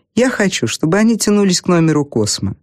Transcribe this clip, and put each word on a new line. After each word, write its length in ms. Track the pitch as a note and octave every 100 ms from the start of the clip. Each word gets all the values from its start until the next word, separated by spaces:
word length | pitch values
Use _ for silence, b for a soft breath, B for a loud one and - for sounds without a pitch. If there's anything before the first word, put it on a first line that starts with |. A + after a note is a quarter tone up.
| b
я 160 | - B3+
хочу, 380 | B3 G3 - A#2
чтобы 300 | - D#3 G3
они 200 | A3 A3
тянулись 420 | G#3+ G#3 G3 F3+
к 80 | -
номеру 380 | E3+ D#3+ D3+ D3
Космо. 500 | A2+ G#2 - G2 -